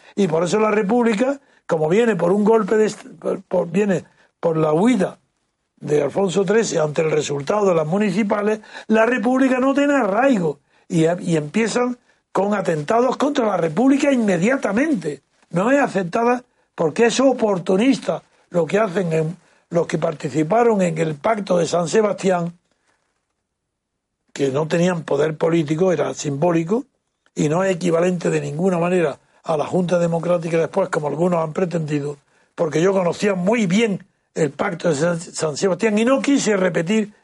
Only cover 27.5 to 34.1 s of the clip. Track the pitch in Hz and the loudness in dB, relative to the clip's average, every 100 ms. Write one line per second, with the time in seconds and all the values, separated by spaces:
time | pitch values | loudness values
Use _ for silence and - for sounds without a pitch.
27.5 | 165 190 180 175 165 180 175 175 156 143 | 0 0 -2 0 0 0 0 -2 -2 -4
28.5 | 147 190 170 175 185 156 - _ _ - | -2 -2 0 0 0 0 -4 _ _ -4
29.5 | 156 139 175 175 180 170 165 165 175 165 | -4 -2 -2 0 0 0 -2 -2 -2 0
30.5 | 165 156 196 185 165 147 147 180 170 160 | -2 0 -2 -2 -2 -4 -2 0 0 -2
31.5 | 156 180 170 147 147 143 143 _ _ _ | -4 -4 -4 -4 -4 -6 -10 _ _ _
32.5 | - 165 156 185 190 175 - 202 190 180 | -4 -2 2 2 2 -2 0 -2 0 0
33.5 | 240 190 196 226 175 - | 0 2 2 0 -2 -10